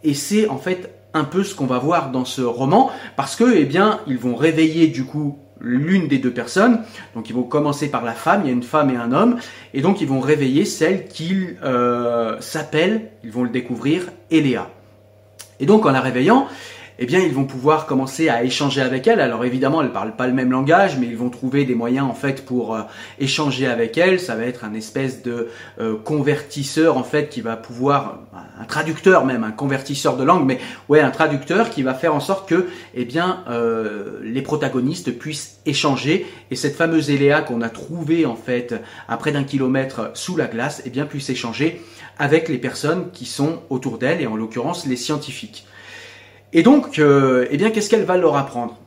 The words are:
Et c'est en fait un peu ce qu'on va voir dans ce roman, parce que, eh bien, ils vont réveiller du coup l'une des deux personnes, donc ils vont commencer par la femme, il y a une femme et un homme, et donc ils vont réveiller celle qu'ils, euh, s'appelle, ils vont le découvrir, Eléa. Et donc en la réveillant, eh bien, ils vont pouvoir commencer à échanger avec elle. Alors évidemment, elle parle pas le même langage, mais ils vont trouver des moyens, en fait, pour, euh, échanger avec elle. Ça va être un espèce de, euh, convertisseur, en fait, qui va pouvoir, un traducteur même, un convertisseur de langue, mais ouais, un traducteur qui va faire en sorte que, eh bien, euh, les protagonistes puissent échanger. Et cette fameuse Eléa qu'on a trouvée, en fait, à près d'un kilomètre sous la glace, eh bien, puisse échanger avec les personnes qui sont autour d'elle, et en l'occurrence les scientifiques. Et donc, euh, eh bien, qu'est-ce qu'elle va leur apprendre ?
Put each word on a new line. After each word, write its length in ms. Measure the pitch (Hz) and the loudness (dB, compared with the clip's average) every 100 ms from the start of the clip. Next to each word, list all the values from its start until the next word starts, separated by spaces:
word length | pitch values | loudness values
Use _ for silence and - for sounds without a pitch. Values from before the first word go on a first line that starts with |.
Et 100 | 156 | 0
c'est 320 | 139 - 208 214 | -2 0 2 2
en 100 | 131 | -2
fait 340 | 185 180 - - _ | -4 -6 -8 -20 _
un 100 | 156 | -4
peu 180 | 147 180 | 0 -2
ce 140 | 190 - | -2 -2
qu'on 100 | 131 | -2
va 120 | 127 | 0
voir 340 | 139 170 135 | 2 0 0
dans 120 | 127 | -4
ce 180 | 127 - | -4 -2
roman, 500 | 123 120 135 190 262 - - - | -2 0 4 4 4 0 -12 -6
parce 180 | 139 | -6
que, 220 | - 247 208 | 2 4 6
eh 80 | |
bien, 340 | 135 160 208 196 - | 4 4 4 2 -4
ils 120 | 127 | -2
vont 180 | 123 117 | -2 2
réveiller 500 | 156 151 160 156 160 | 2 4 2 4 2
du 160 | 131 | 2
coup 360 | 135 151 147 143 - - | -4 -2 -4 -6 -18 -12
l'une 480 | - 123 156 190 156 | -2 0 4 2 4
des 120 | 135 | 2
deux 120 | 123 | 0
personnes, 520 | 120 117 180 233 226 - - - 117 | -2 -2 4 4 4 0 -16 -14 -12
donc 120 | 110 | -6
ils 60 | |
vont 80 | 117 | -4
commencer 460 | 123 147 147 143 143 | 0 0 0 -2 -2
par 160 | 127 | -2
la 80 | 117 | -4
femme, 300 | 113 156 196 | -4 0 2
il 20 | 151 | 2
y 40 | |
a 20 | |
une 100 | 123 | 0
femme 280 | 120 156 139 | 0 2 2
et 60 | 123 | 2
un 140 | 117 | 0
homme, 280 | 135 233 240 - - - | 2 4 2 -4 -18 -8
et 60 | 135 | -2
donc 200 | 156 196 | 0 0
ils 60 | 143 | 0
vont 140 | 135 | 0
réveiller 440 | 131 147 135 135 | 2 2 4 2
celle 440 | 202 - 160 196 - | 0 0 0 0 -4
qu'ils, 480 | - 165 190 180 - | -10 -4 -2 -4 -6
euh, 720 | 147 123 123 120 120 117 113 110 | -2 0 2 0 0 0 -2 -4
s'appelle, 720 | - 156 151 151 180 220 - - | -8 -8 -4 0 2 0 -6 -18
ils 80 | 120 | -10
vont 100 | 113 | -4
le 80 | 123 | -2
découvrir, 540 | 123 - 117 127 170 180 - - | -2 -4 -4 0 -2 -2 -14 0
Eléa. 400 | 160 143 113 90 - - _ _ _ _ _ - - | 2 2 0 -4 -14 -20 _ _ _ _ _ -20 -4
Et 80 | 143 | 4
donc 200 | 214 165 | 6 6
en 40 | |
la 120 | 135 | 2
réveillant, 440 | 131 123 147 254 285 - - - - - | 0 2 4 4 2 -8 -18 -18 -20 -8
eh 60 | |
bien, 160 | 123 180 | 0 2
ils 140 | 180 | 2
vont 100 | 135 | 0
pouvoir 400 | 135 131 135 156 | -2 0 2 2
commencer 460 | - 131 131 - 160 | 2 -2 -2 0 0
à 120 | 117 | 2
échanger 380 | 127 - 143 131 | 0 0 0 0
avec 260 | 127 131 170 | 0 2 4
elle. 140 | 226 | 4
Alors 240 | 131 113 | 4 0
évidemment, 380 | 123 127 135 160 | -2 0 2 2
elle 100 | 127 | 0
parle 240 | - 107 110 | -2 -6 -2
pas 100 | 127 | 0
le 60 | |
même 180 | 127 127 | 2 2
langage, 460 | 127 139 170 196 139 | 2 4 4 4 0
mais 80 | 120 | -4
ils 100 | 113 | -2
vont 120 | 123 | -6
trouver 380 | 123 131 139 135 | -4 -2 0 2
des 80 | |
moyens, 340 | 117 117 131 135 | 0 0 0 -2
en 60 | |
fait, 320 | 117 139 135 - | -2 -4 -6 -4
pour, 280 | 123 107 | -4 -2
euh, 60 | 110 107 - - - | -6 -8 -14 -18 -6
échanger 480 | 135 135 151 127 131 | -4 0 -2 0 -2
avec 320 | 117 113 156 | 0 -2 2
elle. 200 | 180 185 | 2 2
Ça 160 | - | -2
va 100 | 113 | -4
être 200 | 120 123 | -4 -6
un 80 | 110 | -10
espèce 500 | 107 110 - 135 117 | -10 -8 -4 -4 -6
de, 260 | 123 117 113 - - - | -8 -6 -8 -10 -20 -8
euh, 180 | 113 107 | -6 -4
convertisseur, 960 | - 151 139 143 - - 139 - 160 131 | -2 0 0 0 -4 -8 -4 2 4 4
en 60 | |
fait, 260 | 120 151 147 | 0 -2 -2
qui 140 | 123 | -6
va 140 | 113 113 | -6 -8
pouvoir, 640 | - 120 135 143 104 - - 92 - - | -10 -4 0 0 0 -12 -18 -20 -20 -18
un 60 | |
traducteur 640 | 113 151 160 156 196 180 131 | -8 -4 -4 2 6 6 4
même, 180 | 123 | 0
un 60 | 110 | -4
convertisseur 680 | 107 139 135 135 139 151 127 | -4 -2 -2 -4 -2 -2 0
de 80 | |
langue, 220 | 135 180 135 | 2 2 2
mais 120 | 131 - - - | -2 -6 -16 2
ouais, 120 | 147 | 4
un 100 | 151 | 4
traducteur 580 | - 156 143 - 180 226 | 2 0 0 -2 0 0
qui 140 | - | -2
va 100 | 131 | -4
faire 220 | 131 170 | 0 0
en 60 | 147 | 0
sorte 280 | - 196 - | -2 -4 0
que, 200 | 170 175 - - | 0 0 -8 -14
eh 100 | 123 | -8
bien, 400 | 120 143 180 185 - | -4 -2 -2 -4 -6
euh, 680 | 120 117 113 107 104 101 104 | -2 -2 -2 -4 -6 -10 -10
les 180 | 107 123 | -6 -6
protagonistes 800 | 135 151 135 127 127 170 - 117 | -4 -2 -2 0 -2 -2 -6 -8
puissent 400 | 151 147 - - - | -8 -10 -12 -8 -4
échanger. 580 | 139 151 127 127 185 - - - | 0 0 0 0 -2 -2 -14 -10
Et 60 | 123 | -4
cette 200 | 143 143 | -4 0
fameuse 340 | 165 160 143 | 2 2 2
Eléa 320 | 139 139 151 | 2 4 4
qu'on 180 | - 117 | 0 -4
a 80 | 117 | -4
trouvée, 560 | - - 170 151 165 | -8 -12 -8 -2 0
en 120 | 147 113 | 0 -2
fait, 380 | - 123 123 110 - - - | -4 -4 -4 -8 -10 -18 -8
à 120 | 117 | -4
près 140 | 156 | -2
d'un 120 | 143 | -2
kilomètre 680 | 139 139 131 135 135 - 107 | -2 0 0 0 -2 -6 -8
sous 200 | - - | -8 -6
la 120 | 165 123 | -4 -2
glace, 340 | 113 135 143 127 | -2 -6 -6 -8
eh 20 | |
bien, 160 | 120 | -6
puisse 240 | 147 143 139 | -6 -6 -6
échanger 540 | 123 117 110 156 165 - - - - | -6 -6 -2 -2 -2 -16 -20 -20 -4
avec 300 | 143 160 160 | 2 2 2
les 80 | 127 | -4
personnes 540 | 127 - 147 92 175 | -4 -4 -2 -2 -4
qui 140 | - 120 | -12 -12
sont 320 | - 143 165 - | -2 -2 -2 -6
autour 300 | 131 135 110 | -4 -4 -2
d'elle, 240 | 127 170 | -2 -2
et 40 | 127 | -2
en 80 | |
l'occurrence 520 | 110 110 117 127 - 139 | -4 -6 -4 -4 -4 -4
les 100 | 123 | -4
scientifiques. 680 | - 147 143 - 107 - - - - - - - - - _ | -2 -4 -6 -14 -14 -18 -20 -20 -20 -20 -20 -20 -20 -20 _
Et 100 | 165 | 4
donc, 380 | 165 285 - - | 8 6 4 2
euh, 440 | 147 143 135 127 127 | 6 6 6 4 2
eh 60 | 143 | 2
bien, 120 | 214 | 2
qu'est-ce 200 | 220 202 | 0 2
qu'elle 140 | 220 | 2
va 120 | 185 185 | 4 4
leur 200 | 165 143 | 4 2
apprendre ? 420 | 139 120 117 - | -2 -6 -8 -10